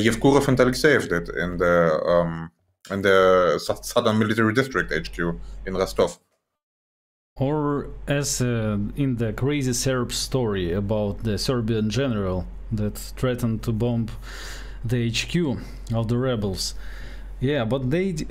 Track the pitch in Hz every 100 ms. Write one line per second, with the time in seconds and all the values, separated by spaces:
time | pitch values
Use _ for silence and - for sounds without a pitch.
0 | 110 113 139 139 143 127 123 - 156 123
1 | - 87 85 - 87 87 87 87 82 78
2 | - 87 85 82 82 _ _ _ - 98
3 | 98 95 92 92 90 76 - 101 - 123
4 | 117 107 110 113 110 110 131 90 85 78
5 | 85 - 85 85 - - 95 92 92 -
6 | 90 - _ _ _ _ _ _ _ _
7 | _ _ _ - 135 151 147 143 - -
8 | - 143 139 - 123 117 110 104 101 -
9 | 139 117 117 107 131 147 127 117 139 131
10 | 120 - - 131 117 98 85 92 101 107
11 | 104 - 110 98 - 123 110 110 107 107
12 | 139 107 95 92 175 - - 107 104 104
13 | - - 131 123 120 113 123 107 120 117
14 | 113 - - - - - - - 113 123
15 | 117 117 - 170 160 110 - - - 117
16 | 110 120 131 117 101 90 - - - -
17 | - - - - 127 147 110 135 127 165
18 | 190 156 -